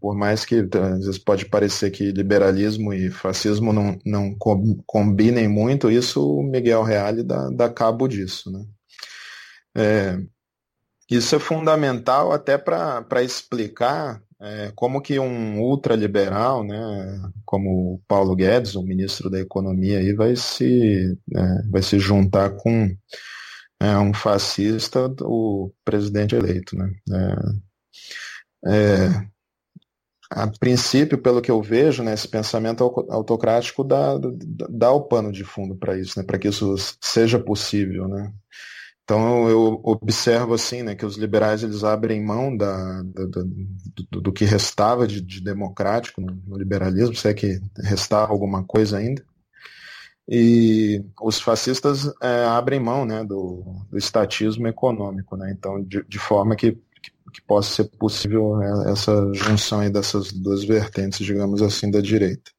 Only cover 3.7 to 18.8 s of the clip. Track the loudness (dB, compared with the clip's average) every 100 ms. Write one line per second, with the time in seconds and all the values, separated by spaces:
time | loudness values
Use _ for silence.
3.7 | 2 0 -2 -2 -2 -2 -2 0 2 2
4.7 | 0 0 2 4 4 4 4 2 2 2
5.7 | 2 4 4 2 0 0 0 0 0 2
6.7 | 2 2 2 0 -2 -2 -4 -2 0 0
7.7 | 2 0 2 -2 -2 -6 -10 -12 -12 -14
8.7 | -20 _ -20 -20 -20 -20 -20 -20 -20 _
9.7 | 0 2 2 0 -4 -8 _ _ _ _
10.7 | _ _ _ _ 0 2 0 0 0 2
11.7 | 2 2 0 2 2 2 0 0 0 0
12.7 | -2 -2 -6 -2 0 0 -4 -6 -6 -6
13.7 | 0 0 0 -4 -10 _ _ -14 -10 -10
14.7 | -4 -2 -2 -2 -2 -2 -4 -4 -2 0
15.7 | 0 2 0 2 2 0 2 0 0 -4
16.7 | -6 -8 -8 -8 -8 -10 -12 -4 -2 0
17.7 | 0 0 -6 0 2 2 4 4 4 0
18.7 | -6